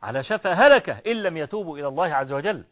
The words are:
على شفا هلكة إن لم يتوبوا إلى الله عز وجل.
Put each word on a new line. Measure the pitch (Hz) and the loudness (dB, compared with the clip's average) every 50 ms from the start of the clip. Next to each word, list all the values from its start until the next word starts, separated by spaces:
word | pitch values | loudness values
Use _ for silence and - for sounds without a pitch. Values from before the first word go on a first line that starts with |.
| 90 | -10
على | 101 117 135 131 | -6 -6 -6 -4
شفا | - 214 208 - 196 180 | -4 -6 -4 -2 -2 2
هلكة | 170 240 294 285 254 - - 127 98 - 214 | 6 8 8 8 6 4 0 -8 -6 -4 -4
إن | 233 226 208 | -4 -2 -2
لم | 190 165 160 | -4 -4 -4
يتوبوا | 151 135 - 214 202 165 151 143 | -6 -6 -6 -8 -8 -8 -8 -6
إلى | 147 143 | -6 -6
الله | 135 143 180 175 151 | -2 -2 -2 0 0
عز | 139 135 135 | -2 -2 -2
وجل. | 139 139 143 202 214 143 90 _ | -4 -4 -2 -4 -4 -4 -8 _